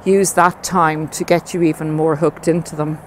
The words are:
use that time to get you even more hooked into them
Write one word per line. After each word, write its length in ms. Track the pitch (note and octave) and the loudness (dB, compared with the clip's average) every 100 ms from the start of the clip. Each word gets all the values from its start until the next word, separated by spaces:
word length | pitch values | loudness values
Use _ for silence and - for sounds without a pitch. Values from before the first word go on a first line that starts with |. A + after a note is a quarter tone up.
use 300 | - G3 F#3+ | 2 2 2
that 320 | - F3 F3 - | 2 2 0 -4
time 420 | F#3 D#3+ D#3 D3+ | 0 2 0 -6
to 160 | - | -6
get 300 | F3 F3 - | 0 0 0
you 80 | F3+ | 0
even 320 | E3 D#3 D#3 | 0 0 -4
more 240 | D#3 D#3+ D3 | 0 0 2
hooked 320 | D#3+ - - | 0 -2 -2
into 260 | E3+ D#3+ D#3 | -2 -2 -6
them 220 | D3+ D#3 | -6 -6